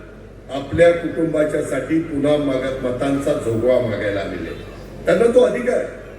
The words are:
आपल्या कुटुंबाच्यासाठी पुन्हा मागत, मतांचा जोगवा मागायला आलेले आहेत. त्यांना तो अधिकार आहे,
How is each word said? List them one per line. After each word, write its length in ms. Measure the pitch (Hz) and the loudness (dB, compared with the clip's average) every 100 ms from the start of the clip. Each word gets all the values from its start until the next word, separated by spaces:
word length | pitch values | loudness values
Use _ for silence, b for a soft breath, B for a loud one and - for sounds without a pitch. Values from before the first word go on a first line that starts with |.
| - - - - - | -18 -20 -20 -20 -10
आपल्या 400 | 139 139 160 170 | -8 -2 4 6
कुटुंबाच्यासाठी 1080 | 170 151 165 156 156 151 151 - 139 - 160 | 6 0 -2 0 0 0 0 -2 -4 -2 -2
पुन्हा 380 | 160 139 143 147 | -2 0 2 2
मागत, 460 | 139 127 135 - | 2 -2 -2 -4
मतांचा 500 | 123 - 139 139 147 | -4 -2 -2 0 0
जोगवा 460 | 139 117 113 123 123 | -2 -2 0 2 2
मागायला 400 | 120 101 104 101 | 2 -2 -2 -4
आलेले 300 | 90 85 82 | -4 -6 -8
आहेत. 160 | - - - - - - | -10 -14 -16 -16 -6 2
त्यांना 200 | 185 233 | 4 6
तो 140 | 247 | 6
अधिकार 380 | 247 240 226 170 | 4 4 0 -2
आहे, 100 | - - - | -2 -8 -16